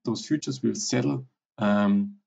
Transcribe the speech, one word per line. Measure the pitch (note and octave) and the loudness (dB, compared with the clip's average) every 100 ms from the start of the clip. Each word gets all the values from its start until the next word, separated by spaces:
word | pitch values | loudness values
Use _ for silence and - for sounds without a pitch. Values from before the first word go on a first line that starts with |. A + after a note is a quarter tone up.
those | A#2+ G#2+ - | -2 -6 -2
futures | D3+ C#3+ C3 | -2 -2 -2
will | A2+ G#2 | -2 -2
settle. | - B2+ C#3 C3+ - _ _ - | -2 0 0 -4 -8 _ _ -2
Um, | G#2 G#2 G2+ G2+ G2+ - | 2 4 4 4 0 -6